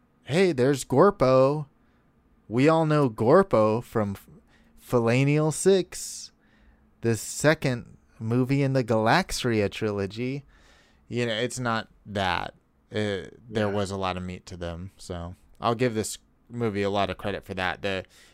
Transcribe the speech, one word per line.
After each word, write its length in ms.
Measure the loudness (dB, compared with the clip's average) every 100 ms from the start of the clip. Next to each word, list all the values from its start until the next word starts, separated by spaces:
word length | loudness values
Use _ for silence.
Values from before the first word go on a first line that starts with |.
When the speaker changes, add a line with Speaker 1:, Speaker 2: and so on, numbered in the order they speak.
| _ _
Speaker 1:
"Hey, 280 | -4 0 2
there's 320 | 2 2 0
Gorpo. 840 | 0 4 4 4 4 6 4 2 -6 _ _ _ _ _ _ _ -6
We 200 | 2 4
all 180 | 4 4
know 240 | 2 2
Gorpo 720 | 0 4 6 6 4 4 2
from 300 | -2 -4 -4
F-, 160 | -6 -14 -20 _ _ _ _
Felanial 720 | -2 0 2 4 4 2 0
Six, 800 | 2 4 4 2 -8 -12 -14 -18 _ _ _ _ _ _ _
the 140 | -2 -2
second 800 | -4 0 2 2 -2 -4 -8 -20 _ _
movie 440 | -2 0 0 0
in 100 | 2
the 100 | 0
Galaxria 840 | 0 2 4 2 0 -4 -2 0 0
trilogy." 760 | -2 -4 -4 -6 -6 -8 -8 -12 _ _ _ _ _ _
You 180 | -4 -4
know, 80 |
it's 240 | -2 -4 -4
not 300 | -4 -4 -6 _ -10
that. 480 | -4 -2 -2 -6 -12 _ _ _
It, 480 | -4 -4 -4 -8 -18 -8
there 160 | -2 0
Speaker 2:
Yeah. 60 |
Speaker 1:
was 160 | -2 -4
a 60 | -2
lot 200 | -4 -4
of 60 |
meat 240 | -8 -12 -14
to 100 | -10
them, 360 | -10 -8 -12 -16
so 380 | -12 -10 -10 -14 _ _
I'll 140 | -4
give 200 | 0 0
this 240 | -2 -4 -8 _ _ _
movie 320 | -6 -4 -2
a 80 | -2
lot 200 | -2 -2
of 80 | -4
credit 260 | -8 -8
for 100 | -8
that. 280 | -6 -4 -4
The, 220 | -4 -6 -8 _ -20